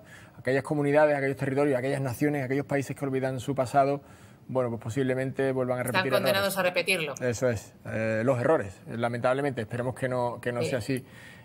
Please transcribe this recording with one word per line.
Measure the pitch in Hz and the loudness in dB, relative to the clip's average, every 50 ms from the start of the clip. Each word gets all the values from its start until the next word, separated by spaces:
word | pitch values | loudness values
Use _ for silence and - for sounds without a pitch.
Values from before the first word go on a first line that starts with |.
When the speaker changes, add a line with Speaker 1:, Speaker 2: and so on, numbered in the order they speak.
| - - - - - - - - | -12 -20 -20 -20 -20 -20 -14 -6
Speaker 1:
aquellas | - 127 135 139 | -2 0 0 0
comunidades, | - - 156 147 143 143 143 151 151 151 147 | 0 0 -2 0 2 4 6 6 6 6 4
aquellos | 139 135 135 135 | 2 0 -2 -2
territorios, | - 139 135 131 143 147 147 131 123 | -2 -2 -2 0 2 2 2 2 0
aquellas | 123 135 139 135 | 0 -2 -2 -2
naciones, | 135 127 113 - 147 147 147 143 127 | -2 -4 -2 0 0 0 0 0 -2
aquellos | 123 135 143 135 | -2 -2 -2 -2
países | - 143 139 131 - 131 | -2 -2 -2 -2 -4 -6
que | - 143 | -6 -4
olvidan | 135 131 131 131 131 131 123 | -2 -2 -2 -2 -2 -4 -4
su | - 139 131 | -4 -4 -2
pasado, | 135 127 117 - 143 135 139 143 139 - - - - - - - - - | -2 0 2 4 4 4 4 2 -2 -6 -12 -20 -20 -20 -20 -20 -20 -10
bueno, | - 127 131 123 117 | -4 0 0 0 0
pues | 117 113 | -2 -4
posiblemente | - 117 107 139 131 127 127 131 131 135 127 - 135 135 | -6 -4 -2 0 0 2 0 0 -2 -4 -2 0 0 0
vuelvan | 131 131 127 123 123 123 | 0 0 0 0 0 -2
a | |
Speaker 2:
Están | 123 123 117 | -2 0 0
Speaker 1:
repetir | - - 131 | 0 2 2
Speaker 2:
condenados | 127 123 127 - - 196 202 190 - | 2 2 2 2 2 2 2 0 0
Speaker 1:
errores. | 190 | 0
Speaker 2:
a | |
repetirlo. | 180 180 180 175 165 196 190 170 156 143 123 - | 0 0 0 0 0 0 0 0 0 -4 -6 -4
Speaker 1:
Eso | 127 123 113 - 135 123 | -2 -2 -2 0 0 0
es, | 113 101 - - - - - | 0 -2 -6 -12 -20 -16 -12
eh, | 110 110 110 110 110 110 110 117 | -8 -6 -4 -2 -2 0 0 2
los | 135 131 120 | 2 2 2
errores, | 123 156 160 135 101 98 - - - - | 4 4 4 4 2 -2 -10 -14 -12 -8
lamentablemente. | 120 117 120 117 123 120 123 127 131 139 143 139 123 120 | -4 -2 -2 -2 -2 0 2 2 2 2 0 -2 -2 -2
Esperemos | 107 - 123 120 120 127 123 | -6 -4 -4 -4 -4 -4 -4
que | - 135 127 | -4 -2 -2
no, | 127 127 120 120 113 117 | 0 0 -2 -2 -4 -4
que | - 120 | -4 -4
no | 120 120 | -2 -2
Speaker 2:
Sí. | 120 117 | -2 -2
Speaker 1:
sea | - 120 | -2 -2
así | 107 - 135 120 - - - - - - - - | -2 -2 -4 -4 -4 -10 -20 -20 -20 -20 -20 -20